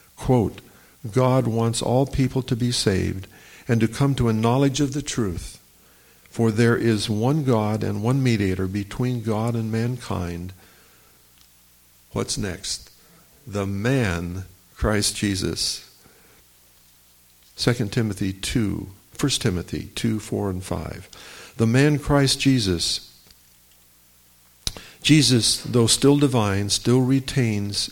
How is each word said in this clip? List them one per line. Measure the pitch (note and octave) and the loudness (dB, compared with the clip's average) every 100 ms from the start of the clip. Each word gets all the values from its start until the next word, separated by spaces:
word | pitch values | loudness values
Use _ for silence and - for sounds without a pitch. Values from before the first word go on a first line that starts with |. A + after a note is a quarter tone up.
| _ - | _ -10
Quote, | - B2+ F#2+ - - - - _ A2+ | 0 2 2 -4 -20 -20 -20 _ -4
"God | A2+ B2+ C3 A#2+ | 0 2 2 2
wants | A2+ A2+ A#2 | 0 0 0
all | - B2 C3+ | 0 0 0
people | - B2+ C3+ | 0 0 0
to | - A#2 | -4 -2
be | A#2+ | -2
saved | B2 A2+ F#2 F2+ F#2 F2+ - - - - | 0 0 0 0 -4 -10 -18 -20 -16 -2
and | A#2 | 2
to | A2 | 2
come | - C#3 C3 | 2 0 2
to | A#2 | 2
a | |
knowledge | A2 A2+ B2+ C#3 C3 | 2 2 4 2 2
of | C#3+ | -2
the | C#3 | -4
truth. | - - G#2 E2+ - - _ _ _ _ _ _ _ | -6 -2 -2 -4 -10 -16 _ _ _ _ _ _ _
For | - A2+ | 0 0
there | G#2+ A#2 A#2 | 4 4 4
is | A#2 G#2+ - | 2 0 0
one | G#2 A#2+ D#3+ | -2 0 0
God | C3+ A2+ G#2 G#2+ | 2 2 2 -2
and | G2 G2+ | -2 -2
one | A2 C3+ | 0 0
mediator | B2+ A2 G2 F#2 F#2+ | 2 2 0 0 -2
between | G2+ G2+ - B2 B2 | -4 -6 -4 -4 -2
God | A2 G#2+ A2+ | -2 -2 -2
and | A#2 A2+ | -2 -4
mankind." | A2+ A#2+ B2 - F#2 F2 F2 F2+ F#2 - - - _ _ _ _ _ _ _ _ _ _ _ _ | -2 -2 -4 -6 -6 -4 -6 -10 -14 -20 -20 -20 _ _ _ _ _ _ _ _ _ _ _ _
What's | G#2 G#2+ - | -6 -4 -4
next? | G#2 F2+ - - - - - - _ _ - | -6 -6 -8 -10 -12 -20 -20 -20 _ _ -10
"The | G2+ G2 | -6 -4
man, | G2 A2+ C3+ G#2+ E2+ F2 F2+ F#2 - _ - | -2 0 0 0 -2 -4 -8 -12 -18 _ -4
Christ | A2+ G#2+ G#2 - | 0 2 0 -2
Jesus." | G#2 G2 E2+ - - - - _ - _ _ _ _ _ _ _ _ _ _ _ _ _ _ - | -2 -2 -4 -4 -6 -6 -12 _ -20 _ _ _ _ _ _ _ _ _ _ _ _ _ _ -4
Second | - A#2 G#2 | 0 0 -2
Timothy | B2 A2 F#2+ G2 | -2 -2 -2 -4
two, | F#2 - C3 G#2 F2 F#2 - _ | -4 -2 0 0 -2 -8 -16 _
First | - C#3+ - | -4 -2 0
Timothy | A#2 F2+ E2+ D#2 - - | 0 -2 -4 -8 -8 -4
two, | A#2 A2 | -2 -2
four | - G#2+ G2+ | -4 -4 -2
and | F#2 | -4
five. | F#2 E2+ D#2+ D#2+ - - - - - - | -6 -6 -6 -12 -16 -20 -20 -20 -16 -2
The | A2+ | 2
man | B2+ D3 C#3+ | 4 4 2
Christ | C#3+ C#3+ C3+ - | 2 2 2 2
Jesus. | C#3 C3 G2 E2+ - - - - _ - _ _ _ _ _ _ _ _ _ _ _ _ - - - - | 2 2 2 0 -2 -6 -10 -20 _ -20 _ _ _ _ _ _ _ _ _ _ _ _ -10 -10 -18 -6
Jesus, | - D#3 B2 B2 - - | 4 6 6 4 2 -2
though | - A#2+ A2+ | 0 2 4
still | - C3+ D3 | 4 6 6
divine, | C#3+ B2 G#2 G2 G#2 | 4 2 2 0 0
still | - - B2+ | -2 2 4
retains | B2+ C3+ C3 C#3+ A#2 G#2 G2+ G2 - | 4 2 0 0 0 0 -2 -4 -6